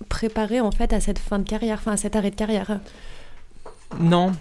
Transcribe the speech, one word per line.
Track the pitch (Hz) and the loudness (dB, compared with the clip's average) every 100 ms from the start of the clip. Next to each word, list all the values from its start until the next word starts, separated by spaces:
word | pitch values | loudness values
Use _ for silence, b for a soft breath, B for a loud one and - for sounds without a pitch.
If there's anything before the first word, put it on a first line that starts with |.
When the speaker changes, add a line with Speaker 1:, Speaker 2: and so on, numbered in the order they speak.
| - | -4
Speaker 1:
préparé | - 226 220 208 247 | -2 0 0 0 2
en | 214 | 2
fait | - 240 | 4 4
à | 208 | 4
cette | 208 190 | 2 0
fin | - 202 | 0 -2
de | 190 | 0
carrière, | 214 226 214 | -2 -2 -2
enfin | 226 | -2
à | 208 | -2
cet | 202 214 | 0 0
arrêt | 196 | 0
de | 202 | 0
carrière. | 214 208 196 202 - B B B B B B - - - - - | 0 0 0 -6 -8 B B B B B B -16 -16 -16 -10 2
Speaker 2:
Non, | 170 175 185 165 | 4 6 4 0